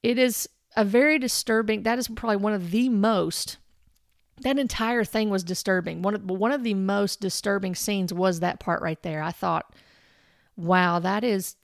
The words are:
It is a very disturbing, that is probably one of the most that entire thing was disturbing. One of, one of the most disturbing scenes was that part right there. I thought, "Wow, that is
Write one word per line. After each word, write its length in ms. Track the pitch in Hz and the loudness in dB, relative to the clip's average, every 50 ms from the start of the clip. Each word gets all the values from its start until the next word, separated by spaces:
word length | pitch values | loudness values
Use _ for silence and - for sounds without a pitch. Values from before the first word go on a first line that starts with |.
It 160 | - 233 247 | 0 0 2
is 300 | 247 254 254 220 - - - _ _ _ _ _ | 4 4 2 2 -2 -6 -8 _ _ _ _ _
a 80 | - 214 | 0 2
very 340 | 196 202 240 277 302 311 302 | 4 4 4 6 6 4 2
disturbing, 640 | 254 240 - - - - 220 220 226 214 220 208 214 | 2 0 -2 -2 0 0 0 2 2 0 -2 0 0
that 160 | 226 233 254 | -2 -2 -2
is 80 | 240 | -4
probably 300 | - 226 220 233 226 208 | -6 -8 -6 -2 0 0
one 160 | 196 196 214 214 | 2 2 0 0
of 180 | 196 175 170 | -2 -2 0
the 160 | 180 226 247 | 0 2 2
most 680 | 262 233 202 202 226 226 185 165 160 - - - - - - - _ _ _ _ _ _ _ _ _ _ _ _ _ _ - | 4 4 4 4 4 4 2 0 0 -2 -6 -8 -8 -10 -16 -20 _ _ _ _ _ _ _ _ _ _ _ _ _ _ -6
that 180 | - 262 269 285 | -2 0 0 0
entire 460 | 269 233 - - 226 226 240 240 214 | 0 -2 -2 -2 -2 0 2 0 0
thing 240 | - - 220 214 214 | 0 0 -2 0 2
was 140 | 196 190 175 | 0 -2 -2
disturbing. 580 | 170 180 - - 202 190 180 170 170 160 170 | -2 -6 -4 0 0 0 0 0 -4 -6 -2
One 140 | 180 196 208 | -2 -2 -2
of, 140 | 208 202 185 | -2 -4 -4
one 220 | 185 190 208 233 | -2 0 0 0
of 120 | 285 285 240 | 0 0 0
the 100 | 233 202 | 0 0
most 480 | 190 190 190 202 202 202 190 - _ | 0 0 2 2 2 0 0 -2 _
disturbing 540 | 202 185 - - - 202 202 196 196 185 180 | -4 -4 -4 -2 -2 -2 -2 0 -2 -4 -4
scenes 380 | - - - 208 196 185 160 - | -4 -2 -2 0 0 -2 -2 0
was 260 | 175 185 185 180 165 | 0 0 0 2 0
that 200 | 175 175 - - | -2 -4 -4 -4
part 220 | - 185 165 - | -4 -2 -2 -2
right 200 | - 165 160 _ | -2 -4 -6 _
there. 220 | - 175 156 151 151 | -8 -8 -6 -6 -6
I 80 | 170 | -6
thought, 420 | 170 - - 180 165 160 - _ - - _ _ _ _ _ _ _ _ _ _ _ _ _ _ _ | -6 -4 -4 -2 -2 -2 -4 _ -20 -20 _ _ _ _ _ _ _ _ _ _ _ _ _ _ _
"Wow, 440 | - 170 165 185 180 180 175 170 175 | -6 0 2 4 4 4 2 2 0
that 240 | 170 185 196 214 233 | 0 0 -2 0 0
is 320 | 247 208 190 175 - - _ | 0 0 0 -2 -6 -12 _